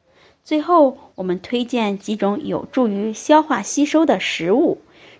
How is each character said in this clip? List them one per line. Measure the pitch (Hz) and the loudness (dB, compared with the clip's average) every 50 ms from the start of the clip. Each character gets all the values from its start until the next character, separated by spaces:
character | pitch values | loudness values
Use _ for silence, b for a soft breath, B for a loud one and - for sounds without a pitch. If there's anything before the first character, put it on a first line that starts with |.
| _ b b b b b b b b | _ b b b b b b b b
最 | - 311 302 | -2 -2 -2
后， | 294 339 349 339 294 262 254 B B B B | 0 2 4 4 4 4 2 B B B B
我 | - | -8
们 | 185 185 180 185 | -6 -4 -4 -6
推 | - - 247 240 247 | -6 -4 -4 -4 -4
荐 | 240 - 240 220 202 196 190 | -2 -2 -2 -2 -2 -4 -4
几 | - - 220 | -6 -6 -4
种 | 208 202 196 208 - 202 | -2 -2 -2 -2 -2 -4
有 | 196 180 - - - | -4 -4 -6 -6 -4
助 | - 262 254 | -2 0 0
于 | 220 196 196 208 220 220 | 0 0 -2 -4 -4 -6
消 | - - - 214 311 | -4 2 4 4 4
化 | 311 311 269 - | 4 2 -2 -4
吸 | 202 - - 277 285 | -6 -4 -2 -2 0
收 | 294 - 302 330 | 2 2 2 4
的 | 277 226 190 | 2 2 0
食 | - - - - 165 175 | -2 -6 -6 -4 -2 0
物， | 202 269 339 294 - - b b b b b b b | 2 2 2 0 0 -4 b b b b b b b